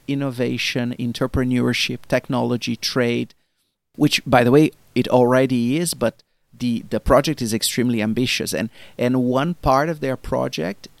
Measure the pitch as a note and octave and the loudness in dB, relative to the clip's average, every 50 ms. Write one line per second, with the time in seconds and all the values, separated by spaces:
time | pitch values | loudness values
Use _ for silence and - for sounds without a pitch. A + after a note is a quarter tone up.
0 | _ - C#3 C#3 C#3 C#3 B2 B2 B2 B2 B2+ A#2+ - - - C3 A#2+ B2 B2 - | _ -6 -4 -4 -4 -4 -4 -4 -4 -4 -4 -4 -4 -4 -4 -4 -4 -4 -4 -4
1 | B2 A#2+ A#2 - C3+ B2 - D3+ B2+ B2+ B2+ B2 B2 B2 A#2+ - - - B2 - | -6 -6 -4 -4 -4 -2 -2 -2 0 0 0 0 2 0 0 0 -2 -4 -4 -6
2 | - - - B2 - - C3+ A#2+ A#2+ A#2+ B2 A#2 - - A#2 - - - - C3+ | -6 -2 -2 -2 -2 -2 -4 -2 -2 -2 -2 -4 -4 -6 -6 -6 -6 -4 -2 0
3 | B2 A#2+ A#2+ A#2+ B2 - - _ _ _ _ _ _ _ _ _ _ _ _ - | 0 0 0 -2 -4 -6 -10 _ _ _ _ _ _ _ _ _ _ _ _ 0
4 | D3+ D3 - - - C#3+ C3 B2 A#2+ A#2+ B2+ D3+ D#3+ - - _ _ _ - B2 | 0 2 2 0 0 4 4 4 6 6 6 6 4 4 0 _ _ _ -2 -2
5 | B2 - - B2+ B2 A#2+ B2+ C3 C3+ B2+ C3 A#2+ A#2 A#2+ C3+ D#3+ F3 E3 - C3 | 0 2 4 4 4 4 4 4 2 2 0 0 0 0 0 -2 -2 -4 -4 -2
6 | B2 A2 - _ _ _ _ _ _ _ _ - B2 B2 A#2 - - - A2 G#2+ | -2 -4 -4 _ _ _ _ _ _ _ _ -6 -2 -2 -2 -2 -4 -4 -6 -4
7 | - - C3+ C3+ C#3 D#3+ D3 - B2+ G#2+ A2 G#2+ - - - - A#2+ B2 A#2+ A2 | 0 4 4 4 4 2 -2 -2 -2 -2 -2 -2 -2 -2 -2 0 0 0 0 0
8 | G#2+ A2 G#2+ A#2+ C3 A#2+ - - - - - D2+ A2 A2+ - - - - - - | 0 0 0 0 -2 -2 -2 -4 -4 -4 -4 -4 -4 -4 -8 -12 -20 -14 -6 -2
9 | A#2+ B2 B2+ C3 B2 B2 B2+ C3 C#3+ F3 F3 - - D3 C3 C3+ D3 E3+ E3 D3 | 0 0 2 2 0 0 0 0 0 -2 -4 -2 0 2 2 2 2 0 -4 -6
10 | D3 C3+ C3 - - - - B2+ C3 C3 - D3+ D#3 F3+ G3+ - - - _ _ | -4 -6 -6 -6 -6 -4 -4 -2 -2 -4 -4 -6 -6 -6 -6 -10 -14 -20 _ _